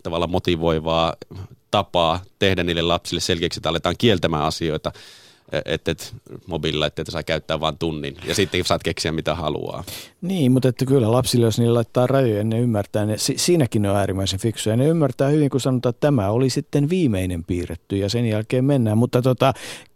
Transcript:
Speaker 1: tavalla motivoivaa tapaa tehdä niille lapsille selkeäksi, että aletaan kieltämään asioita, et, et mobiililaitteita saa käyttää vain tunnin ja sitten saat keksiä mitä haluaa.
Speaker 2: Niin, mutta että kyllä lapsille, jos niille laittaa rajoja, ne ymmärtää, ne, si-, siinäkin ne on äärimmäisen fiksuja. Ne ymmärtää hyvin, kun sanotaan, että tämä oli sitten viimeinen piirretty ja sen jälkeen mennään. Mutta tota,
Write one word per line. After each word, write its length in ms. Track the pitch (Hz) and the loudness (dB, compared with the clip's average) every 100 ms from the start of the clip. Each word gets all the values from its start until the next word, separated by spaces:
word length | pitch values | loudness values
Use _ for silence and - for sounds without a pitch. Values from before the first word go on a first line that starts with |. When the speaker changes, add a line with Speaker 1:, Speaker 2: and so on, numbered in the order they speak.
Speaker 1:
tavalla 240 | 90 85 85 | -6 -4 0
motivoivaa 880 | 90 - 82 82 80 80 82 82 - - 95 92 - _ | 0 0 0 0 0 0 0 0 -4 -14 -16 -18 -20 _
tapaa 500 | 104 92 87 82 90 98 _ | -2 0 2 2 0 -6 _
tehdä 240 | 98 90 | 2 2
niille 200 | 87 85 | 0 0
lapsille 380 | 82 87 - 85 | 0 0 -2 -4
selkeäksi, 380 | - 85 85 - | -2 0 -2 -2
että 100 | 80 | -2
aletaan 260 | 82 90 85 | -2 -2 2
kieltämään 460 | 117 90 82 78 | 2 2 2 0
asioita, 480 | 78 - 82 76 76 - - - - _ - 76 | 0 -2 -2 -2 -6 -10 -16 -20 -20 _ -8 -6
et, 240 | - 80 - | -2 -4 -2
et 260 | 78 - - - - - | -4 -8 -16 -18 -18 -8
mobiililaitteita 640 | 80 80 76 76 - 76 | -4 -2 -2 -2 -4 -8
saa 120 | 82 | -6
käyttää 380 | 78 78 - 78 | -4 -4 -2 -2
vain 180 | 80 71 | -2 -2
tunnin 380 | 82 78 71 69 76 | -4 -4 -8 -10 -4
ja 60 | |
sitten 300 | 87 92 90 | 0 0 0
saat 180 | 90 85 | 0 0
keksiä 300 | 87 - 82 | 0 -4 -4
mitä 220 | 80 78 | -2 -2
haluaa. 500 | 78 76 55 50 - 92 - - _ | -2 -4 -4 -6 -10 -12 -14 -16 _
Speaker 2:
Niin, 300 | 180 190 127 | -6 0 4
mutta 160 | 131 131 | 4 2
että 160 | - | 0
kyllä 280 | 127 139 107 | 2 2 4
lapsille, 340 | 123 120 120 113 | 2 2 2 2
jos 120 | 113 | 2
niille 160 | 117 | 2
laittaa 320 | 120 113 127 123 | 2 0 0 2
rajoja, 380 | 135 123 104 | 2 2 0
ne 160 | 110 113 | 0 0
ymmärtää, 460 | 123 107 - 107 104 | 0 0 -2 -2 -2
ne, 120 | 107 | -2
si-, 200 | - - | -2 -2
siinäkin 440 | - 175 120 110 | 2 2 2 2
ne 80 | 101 | 2
on 60 | 101 | 2
äärimmäisen 440 | 95 95 95 98 | 0 0 -2 -2
fiksuja. 360 | 113 - 107 117 | -2 -2 0 2
Ne 100 | 147 | 2
ymmärtää 420 | 165 139 - 139 | 2 0 0 2
hyvin, 220 | 156 139 | 2 2
kun 100 | 135 | 0
sanotaan, 300 | 135 127 123 | 0 0 0
että 100 | - | 0
tämä 300 | 147 135 98 | 2 2 2
oli 200 | 117 131 | 2 0
sitten 400 | 147 - 147 143 | -2 -2 0 0
viimeinen 540 | 185 139 92 92 85 | 2 2 0 -2 -4
piirretty 520 | - 87 80 82 - 101 | -4 -4 -4 -10 -4 -2
ja 120 | 101 | 0
sen 180 | 120 117 | 0 0
jälkeen 380 | 107 110 127 | -2 0 0
mennään. 340 | 135 139 107 110 | 2 2 2 2
Mutta 240 | 123 123 | 4 4
tota, 300 | 131 123 135 - - - - | 2 4 2 2 -6 -16 -18